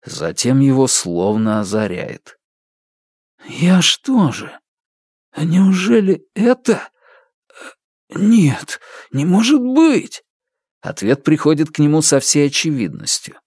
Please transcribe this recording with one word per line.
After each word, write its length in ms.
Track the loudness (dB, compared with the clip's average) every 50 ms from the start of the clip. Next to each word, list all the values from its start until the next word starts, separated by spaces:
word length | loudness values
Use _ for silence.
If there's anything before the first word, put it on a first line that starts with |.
| _
Затем 560 | -16 -12 -8 -8 -8 -6 -4 -2 0 2 2
его 280 | 2 2 2 2 2
словно 720 | 0 0 -4 -4 -4 -4 -2 -2 -2 0 0 -2 -2 -2 -4
озаряет. 800 | -4 -4 -4 -4 -4 -4 -6 -8 -10 -12 -14 -16 _ -20 -20 _ _ _ _ _ _ _ _ _ _ _ _ _ _ _ _ _ _ _ _ _ -20
«Я 360 | -18 -8 -2 2 2 4 4 2
что 480 | 2 -2 -2 _ 0 2 2 2 2
же? 280 | -2 -6 -12 -16 -18 -20 _ _ _ _ _ _ _ _ _ _ _ _ _ _ _
Неужели 880 | -6 -4 0 2 4 4 4 4 2 2 2 2 2 4 2 -2 -2 _ _ _
это? 560 | -2 0 0 0 0 _ -2 -2 -2 -4 -16 _ _ _ _ _ _ _ _ _ _ _ _ _ -20 -20 -20 -20 _ _ _ _ _ _ _
Нет, 720 | -6 0 2 4 6 6 4 4 2 -2 -8 -14 -14 -14 -16 -20 -20 -20 -20 _
не 120 | -6 -4 0
может 380 | 2 2 2 4 2 2 2
быть!» 600 | 2 0 2 2 2 2 2 0 -2 -6 -18 -20 _ _ _ _ _ _ _ _ _ _ _ _
Ответ 420 | -14 -14 -10 -6 0 0 0 0 _
приходит 460 | 0 0 2 2 0 0 0 -2 -4
к 80 | 0
нему 240 | 0 2 2 2 2
со 180 | 2 2 0 0
всей 280 | 0 0 0 0 0
очевидностью. 880 | 0 -2 -4 -4 -4 -4 -4 -4 -6 -6 -10 -8 -8 -8 -8 -8 -14 -20 -20 _